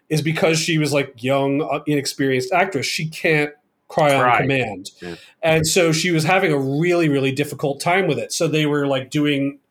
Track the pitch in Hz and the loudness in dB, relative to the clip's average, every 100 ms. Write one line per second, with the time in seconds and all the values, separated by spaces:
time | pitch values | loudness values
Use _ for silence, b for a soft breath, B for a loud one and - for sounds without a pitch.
0 | - 156 139 160 170 160 165 160 151 147 | -6 -2 -2 2 2 2 0 0 2 0
1 | 139 113 123 139 139 139 156 147 151 147 | -2 -4 -2 0 2 0 -2 -4 -2 -2
2 | 131 - 135 127 127 175 196 135 113 - | -2 -2 0 0 0 0 0 -2 -4 -4
3 | 160 - 175 151 147 - _ _ - - | -6 -2 0 2 0 -6 _ _ -6 0
4 | 151 139 123 113 127 135 113 95 101 B | 2 4 4 2 2 -2 -2 -8 -14 B
5 | 90 85 B _ 160 160 160 190 170 160 | -14 -14 B _ 0 2 2 2 2 2
6 | 185 160 156 185 185 143 135 143 175 175 | 0 0 2 2 2 0 0 0 0 2
7 | 160 139 135 135 143 135 147 135 175 185 | 2 2 0 -2 -4 -4 -4 -2 0 2
8 | 175 123 107 - 160 156 151 147 139 135 | 0 -2 -4 -4 -2 0 0 0 0 -2
9 | 131 147 147 139 139 139 _ | -2 -2 0 0 -2 -6 _